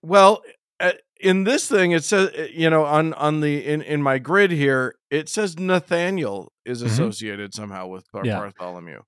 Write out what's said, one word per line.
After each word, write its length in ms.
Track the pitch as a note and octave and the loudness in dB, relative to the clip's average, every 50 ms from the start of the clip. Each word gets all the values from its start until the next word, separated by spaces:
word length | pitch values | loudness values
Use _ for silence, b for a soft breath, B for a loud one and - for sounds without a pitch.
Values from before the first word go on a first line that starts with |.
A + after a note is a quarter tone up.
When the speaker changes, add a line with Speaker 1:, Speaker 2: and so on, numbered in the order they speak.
Speaker 1:
Well, 400 | - D#3+ F#3+ G3+ G3 G3 A3 - - - - _ _ _ _ _ | -4 4 6 8 8 8 6 4 -4 -20 -20 _ _ _ _ _
uh, 140 | F3 F3+ F3+ - _ _ _ _ | 0 0 0 -2 _ _ _ _
in 240 | - F#3+ F#3 F#3+ F#3+ | 2 2 2 4 2
this 220 | G#3+ C4+ - - - | 2 0 0 0 0
thing, 220 | - G3 F3+ F3 | 2 2 4 4
it 120 | F3 E3 D3 | 2 0 2
says, 260 | - G#3 G3 F#3+ F3 - | 2 2 2 2 0 -2
uh, 100 | - D#3 A2 | -8 -10 -8
you 180 | - D#3+ D#3+ D#3+ | -4 0 2 4
know, 140 | D#3+ D#3 D3+ | 4 4 2
on, 300 | C#3+ D3+ D3+ D#3+ D#3+ D3+ | 4 2 2 2 0 -2
on 260 | - C#3+ D3+ D#3 D#3 | -2 -2 0 0 0
the, 240 | D3+ D3 D3 D3 - | 0 -2 -2 -2 -2
in, 160 | C#3 D3+ D#3 | -4 -4 -4
in 200 | C#3 G2+ D3+ D3 | -4 -4 -4 -2
my 160 | C#3+ C#3 C3+ | 0 0 0
grid 340 | C3 B2 C#3+ F3 G3+ G3+ F#3 | 0 -2 0 2 2 4 2
here, 440 | F3 D3+ C#3+ C#3 C3+ C3 B2+ B2 - _ _ _ | 2 2 2 2 2 2 -2 -4 -8 _ _ _
it 200 | C#3 D3+ D#3 - | -4 -4 -4 -4
says 280 | - G#3+ G#3+ F#3+ E3 | -4 -4 -4 -4 -6
Nathaniel 960 | E3 F#3 F#3 F#3 F3+ - _ F3 E3+ F3 F#3 G3 F#3 D3 G#2 G2 F#2+ - _ _ _ _ | -6 -2 0 0 0 0 _ -2 -2 0 -2 -2 -4 -4 -4 -6 -8 -12 _ _ _ _
is 140 | - B2 A#2 | -10 -8 -4
Speaker 2:
Mm-hmm. 120 | A#2+ A#2 | -2 -2
Speaker 1:
associated 640 | A2 B2 E3 A3 - - A2 G#2+ G2+ G2+ G#2 G2+ - | 0 0 0 -2 -4 -8 -10 -10 -8 -10 -10 -12 -12
somehow 340 | G#2+ G#2+ G2+ G2 F#2+ F#2 | -14 -14 -12 -12 -12 -12
with 240 | F#2 F#2 F#2 _ _ | -12 -14 -16 _ _
Bar-, 140 | - G2+ G2 | -12 -6 -6
Speaker 2:
Yeah. 120 | A#2 G#2 G2+ | -4 -4 -4
Speaker 1:
Bartholomew. 600 | G#2 G2+ F#2 - F2+ F2+ F2+ F2 E2+ E2+ C#2+ G1+ - | -8 -10 -12 -14 -14 -14 -12 -14 -16 -18 -20 -20 -20